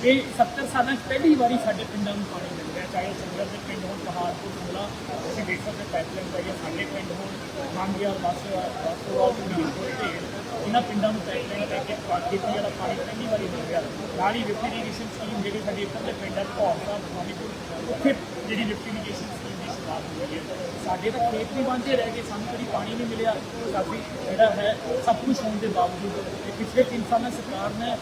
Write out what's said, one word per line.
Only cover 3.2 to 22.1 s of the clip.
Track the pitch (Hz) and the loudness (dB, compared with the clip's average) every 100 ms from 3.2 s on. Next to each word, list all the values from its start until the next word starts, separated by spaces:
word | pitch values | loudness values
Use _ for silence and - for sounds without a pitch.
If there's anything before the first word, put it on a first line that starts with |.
| - 180 196 | -4 -2 -4
ਦੇ | 202 - | -4 -6
ਪਿੰਡ | - 180 | -6 -4
ਹੋਣ, | 196 - | -4 -4
ਪਹਾੜਪੁਰ, | 175 175 180 196 | -2 -2 -2 -6
ਸੁਲਾ, | 190 180 180 208 - - - 240 | -6 -4 -4 -4 -6 -6 -4 -4
ਅਸੀਂ | 247 | -4
ਦੇਖ | 196 170 - | -2 -2 -2
ਸਕਦੇ | - - | -4 -2
ਪਾਈਪਲਾਈਨ | 175 - 180 180 | -2 -2 -4 -4
ਪਾਈ | 185 | -4
ਹੈ, | 180 180 | -4 -4
ਸਾਡੇ | 165 165 196 | -4 -4 -4
ਪਿੰਡ | 170 185 | -4 -4
ਹੋਣ, | 170 196 196 - 196 180 175 | -6 -6 -6 -8 -6 -4 -2
ਮੰਗਿਆਲ, | 190 190 202 185 | -2 0 0 2
ਬਾਸੋਵਾਲ, | - - 202 190 180 - 165 | 0 0 -2 -2 -2 -2 -2
ਬਾਸੋਵਾਲ, | - - 170 247 | -2 -2 4 6
ਹਮੀਰਪੁਰ, | 233 - 165 156 - 127 - | 4 0 0 0 0 -4 -2
ਢੇਰ, | - 330 - - - 698 - | -2 -2 -6 -6 -6 -4 4
ਇਹਨਾਂ | 240 | 4
ਪਿੰਡਾਂ | - 208 214 | 4 2 2
ਨੂੰ | 220 | 2
ਪਾਈਪਲਾਈਨ | - 240 - - - | -2 -4 -2 -2 -2
ਪੈ | - 523 | -2 -2
ਕੇ | 640 659 | -4 0
ਪਾ-, | 698 | 0
ਖੇਤੀ | 679 196 - | 2 0 2
ਵਾਲਾ | 415 - | 0 0
ਪਾਣੀ | - - - | -2 -2 -2
ਪਹਿਲੀ | - - - | -2 -4 0
ਵਾਰੀ | 220 | 0
ਮਿਲ | 185 160 - | 0 -2 0
ਰਿਹਾ। | 165 - - - - | -2 -2 -6 -6 0
ਨਾਲ | 190 233 | 2 2
ਹੀ | |
ਲਿਫਟ | 208 202 220 | 0 0 -2
ਇਰੀਗੇਸ਼ਨ | 220 220 - 220 | -2 -4 -4 -6
ਸਕੀਮ, | - 214 214 | -6 -4 -2
ਜਿਹੜੇ | 196 214 202 | -2 -2 -2
ਸਾਡੇ | 190 | -2
ਇੱਧਰ | 202 226 | -4 -4
ਦੇ | 226 | -4
ਪਿੰਡ | - 196 190 | -4 -4 -2
ਆ, | |
ਭੌਰ | 196 - 202 160 - | -2 2 4 4 0
ਸਾਹਿਬ, | 208 | -4
ਭਵਾਨੀਪੁਰ, | - - - - - - - - 220 | -4 -6 -4 -4 -6 -6 -6 -6 -4
ਉੱਥੇ | 226 277 - - - 220 | 2 4 2 -2 -6 -2
ਜਿਹੜੀ | 220 | 0
ਲਿਫਟ | 214 208 226 | 0 -2 -4
ਇਰੀਗੇਸ਼ਨ | 214 214 - - | -4 -4 -4 -6
ਸਕੀਮ | - - - | -6 -6 -6
ਦੀ | - - | -6 -6
ਸ਼ੁਰੂਆਤ | - 320 | -4 -4
ਹੋਈ | - 311 - - | -4 -4 -4 -4
ਹੈ। | - 554 269 - - | -6 -6 -4 -4 -2
ਸਾਡੇ | 247 214 | 0 0
ਤਾਂ | 233 233 | 2 2
ਖੇਤ | 220 220 | 2 -2
ਵੀ | 269 | 0
ਵਾਂਝੇ | 247 247 254 254 | 2 2 2 2
ਰਹਿ | 220 | 2